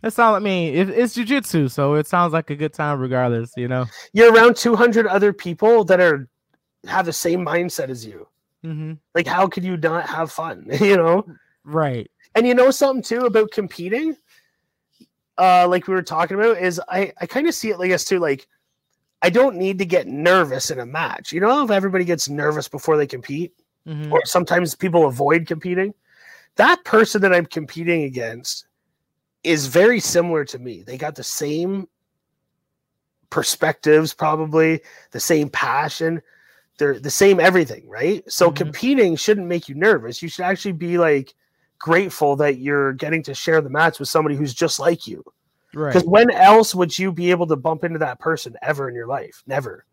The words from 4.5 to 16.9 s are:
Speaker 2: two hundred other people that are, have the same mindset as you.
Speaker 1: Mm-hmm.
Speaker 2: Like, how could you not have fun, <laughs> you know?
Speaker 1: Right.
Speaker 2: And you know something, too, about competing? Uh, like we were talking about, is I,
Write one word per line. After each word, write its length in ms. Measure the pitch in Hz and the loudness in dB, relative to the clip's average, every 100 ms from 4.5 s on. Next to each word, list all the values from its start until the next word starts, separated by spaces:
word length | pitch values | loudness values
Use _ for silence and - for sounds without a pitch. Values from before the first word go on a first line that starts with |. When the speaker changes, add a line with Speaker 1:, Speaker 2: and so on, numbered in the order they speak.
| 233 | 4
Speaker 2:
two 200 | 240 220 | 2 4
hundred 320 | 240 226 214 | 4 4 2
other 260 | 196 208 | 2 2
people 500 | 202 175 165 214 233 185 | 0 -8 0 4 4 4
that 140 | 180 | 4
are, 280 | 180 143 131 _ _ _ _ _ - | 4 2 -6 _ _ _ _ _ -6
have 220 | 190 175 | -4 -2
the 60 | |
same 300 | 156 175 175 | -4 -2 -2
mindset 460 | 175 170 175 - 135 | -2 -2 -4 -6 -8
as 160 | 127 113 | -10 -14
you. 220 | 98 104 _ _ _ | -20 -20 _ _ _
Speaker 1:
Mm-hmm. 300 | 160 156 156 160 _ 175 | -12 -10 -12 -14 _ -6
Speaker 2:
Like, 100 | 165 | -2
how 220 | 180 190 | 0 0
could 160 | - | -2
you 140 | 180 180 | -6 -4
not 300 | 160 170 - | -2 -4 -6
have 240 | 156 160 | -6 -8
fun, 360 | - 160 92 - | -8 -10 -12 -8
<laughs> 60 | 139 | 0
you 180 | 202 196 | 2 4
know? 280 | 165 180 190 - _ _ | 4 0 -2 -16 _ _
Speaker 1:
Right. 480 | 143 156 147 123 104 _ _ 220 | -8 -4 -2 -4 -10 _ _ 0
Speaker 2:
And 100 | 247 | 2
you 80 | |
know 160 | 247 254 | 4 4
something, 320 | 262 277 269 | 4 0 -2
too, 240 | - 233 247 | -4 -2 0
about 240 | 220 214 | 0 0
competing? 680 | - 196 - 175 226 320 294 _ _ _ _ _ _ _ _ _ _ _ - | -4 -8 -10 -6 -4 -4 -8 _ _ _ _ _ _ _ _ _ _ _ 2
Uh, 280 | 185 180 180 | 4 6 4
like 200 | 180 180 | 2 0
we 60 | 185 | -4
were 80 | |
talking 340 | 170 160 170 196 | -2 -4 -2 0
about, 200 | 226 208 | 0 2
is 220 | 185 170 | -2 -4
I, 240 | - | -6